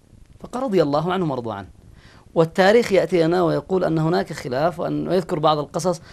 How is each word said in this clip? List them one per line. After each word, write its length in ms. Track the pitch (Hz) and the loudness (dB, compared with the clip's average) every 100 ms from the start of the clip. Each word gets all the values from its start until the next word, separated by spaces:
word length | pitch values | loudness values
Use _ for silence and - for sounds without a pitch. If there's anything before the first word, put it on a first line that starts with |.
| _ - - - | _ -20 -20 -20
فقال: 220 | - 247 | -14 -8
"رضي 200 | 269 190 | -2 0
الله 300 | 147 143 165 | 2 0 0
عنهم 180 | 185 170 | -2 -2
ورضوا 220 | 131 117 | -4 -6
عنه"، 160 | 101 95 - - - - - - - | -8 -10 -18 -20 -20 -20 -20 -4 0
والتاريخ 540 | 165 180 185 226 226 | 2 4 4 6 4
يأتي 300 | 185 165 180 | 2 2 2
لنا 200 | 160 180 | 2 2
ويقول 420 | 170 151 - 185 | 0 0 -2 -2
أن 140 | 165 160 | 0 0
هناك 340 | 156 180 190 | 0 -2 -4
خلاف، 480 | 151 147 123 160 165 | -8 -6 -2 -2 -2
وأن، 280 | 151 147 151 | -6 -4 -2
ويذكر 300 | 175 165 170 | -2 -2 -2
بعض 200 | 156 151 | 0 0
القصص 420 | 143 175 175 165 - | -2 -6 -4 -4 -8